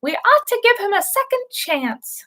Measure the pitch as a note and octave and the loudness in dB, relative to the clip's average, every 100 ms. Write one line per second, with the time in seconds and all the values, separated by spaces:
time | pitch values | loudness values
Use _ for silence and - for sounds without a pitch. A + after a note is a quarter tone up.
0 | C4+ D#4+ - D5 D5 A#4+ A#4 A#4+ G4+ G4+ | -4 -2 4 4 4 0 2 2 2 -2
1 | F#4 - C5+ B4+ B4+ - - D4+ B3+ A3+ | 0 -2 0 -2 -4 -8 -4 -2 -2 -8
2 | - - | -12 -16